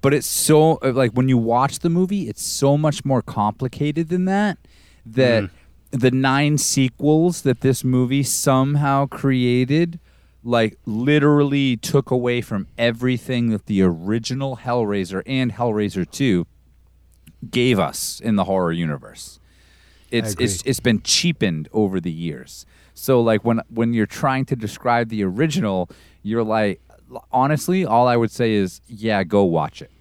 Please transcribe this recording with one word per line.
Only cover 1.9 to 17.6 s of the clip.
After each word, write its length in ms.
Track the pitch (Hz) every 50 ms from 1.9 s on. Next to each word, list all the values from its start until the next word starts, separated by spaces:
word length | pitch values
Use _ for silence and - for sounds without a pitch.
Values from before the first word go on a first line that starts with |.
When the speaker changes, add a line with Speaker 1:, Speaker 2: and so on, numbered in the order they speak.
Speaker 1:
movie, 380 | 165 175 185 180 208 202 170 -
it's 140 | - - -
so 360 | - - - 139 139 143 147
much 260 | 151 156 143 - -
more 160 | 139 135 123 -
complicated 880 | - - 113 104 107 104 - 135 123 - - 143 147 147 156 170 156
than 160 | 170 180 180
that, 320 | 185 190 202 208 208 180 - _ - _ - _ - _ _ _
that 400 | 117 110 127 131 123 117 113 101
Speaker 2:
Mm. 60 | 92 - - - - - - _ _ -
Speaker 1:
the 180 | 127 110 127
nine 480 | 123 131 135 135 131 139 147 147 151 143
sequels 840 | - - - 143 135 127 - - 139 147 151 156 165 175 170 - -
that 180 | 139 123 -
this 220 | - 135 127 - -
movie 380 | 131 127 127 127 120 135 143 139
somehow 840 | 131 - - - 147 131 131 135 139 147 147 143 143 139 139 139
created, 920 | 135 - - - 139 131 127 123 123 123 123 127 120 143 156 175 170 165 170 _ _ _ _ _ _ _ _ -
like, 340 | 120 120 117 113 110 - _ _
literally 920 | - 107 110 123 139 147 151 139 147 147 147 143 143 139 143 139 131 123
took 340 | 113 - - - 143 135 -
away 300 | 135 127 120 123 120 120
from 260 | 117 - 117 98 95 - -
everything 760 | - 117 120 117 113 120 127 127 117 - - 127 120 120 117
that 160 | 110 104 _
the 160 | - 107 98 95
original 760 | 92 85 80 85 98 107 117 113 - 127 135 139 135 127 110
Hellraiser 640 | - - 120 123 113 104 101 101 95 85 95 92 -
and 260 | - 135 131 131 120 101
Hellraiser 560 | - 120 120 107 107 104 101 - 95 87 -
two 360 | - - 139 131 98 90 82 _ _ _ _ _ _ _ _ _ _ _ _ _ _ _ _ - - _ - 113
gave 280 | - 123